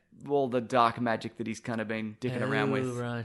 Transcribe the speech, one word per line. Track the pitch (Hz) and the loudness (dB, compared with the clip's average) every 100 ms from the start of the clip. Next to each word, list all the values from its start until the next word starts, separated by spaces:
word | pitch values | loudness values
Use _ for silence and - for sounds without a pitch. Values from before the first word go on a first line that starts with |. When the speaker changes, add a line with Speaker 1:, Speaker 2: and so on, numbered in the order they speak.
| _ - 139 | _ -16 0
Speaker 1:
all | 143 135 | 2 2
the | 123 | 0
dark | 113 127 117 113 | 2 4 4 4
magic | 120 110 113 - | 0 0 -2 -6
that | 113 | -6
he's | 110 | -6
kind | - 113 | -4 -4
of | 107 | -2
been | 110 110 107 | -4 -6 -6
dicking | 127 123 | -4 -2
around | 110 110 107 | 0 2 2
Speaker 2:
Oh, | |
Speaker 1:
with | 135 127 120 | 0 -2 -4
Speaker 2:
right. | 120 117 | -4 -4